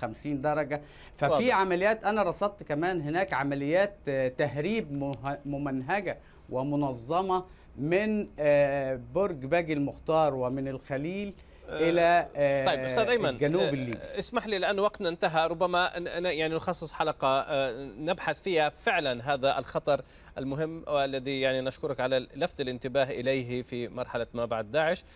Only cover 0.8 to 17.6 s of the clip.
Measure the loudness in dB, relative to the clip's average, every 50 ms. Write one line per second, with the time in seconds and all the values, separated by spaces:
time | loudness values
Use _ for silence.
0.8 | -8 -12 -20 -20 -20 -20 -4 0 2 2 4 4 6 6 8 8 8 6 4 4
1.8 | 6 4 4 4 2 2 4 4 4 2 2 0 0 -2 -2 -6 -4 -2 0 0
2.8 | 2 0 0 0 -2 0 0 0 0 2 0 0 0 0 0 0 2 4 4 4
3.8 | 4 2 0 -6 -4 -2 0 0 0 0 0 0 0 0 0 -2 -2 0 0 -2
4.8 | -2 -4 -4 -4 -4 -4 -4 -4 -6 -6 -6 -6 -6 -6 -6 -4 -4 -4 -4 -4
5.8 | -2 -2 -2 -2 -2 -4 -8 -8 -12 -20 -20 -20 -12 -6 -4 -4 -2 0 0 0
6.8 | 0 -2 -2 -6 -6 -2 -2 0 0 0 0 0 -2 -6 -14 -20 -20 -18 -8 -6
7.8 | -2 0 2 2 2 0 0 -2 -4 -6 -6 0 4 4 6 6 4 4 2 0
8.8 | -2 -2 -4 -6 -8 -4 -2 0 0 0 -2 -6 -2 0 0 0 2 0 0 0
9.8 | -2 -2 -4 -6 -2 2 2 4 4 2 2 0 -2 -2 -2 -4 -4 -6 -6 -8
10.8 | -8 -6 -6 -6 -4 -6 -6 -6 -8 -8 -10 -14 -20 -20 -20 -20 -14 -10 -4 0
11.8 | 2 2 4 4 6 6 6 4 2 0 0 2 2 4 4 4 2 2 2 2
12.8 | 0 0 0 2 2 2 2 2 2 0 2 2 2 2 4 2 2 2 0 -2
13.8 | -2 -4 -6 -8 -10 -8 -8 -8 -8 -4 -4 -4 -2 -2 -2 0 0 0 2 2
14.8 | 0 0 0 -2 -2 -4 0 0 -2 0 2 2 2 0 0 0 0 2 2 2
15.8 | 2 0 -2 -6 -8 -6 -4 -2 -2 -2 0 0 0 0 0 -2 -2 -4 -4 -4
16.8 | -8 -8 -4 -2 -2 -2 0 0 0 2 2 2 0 0 0 0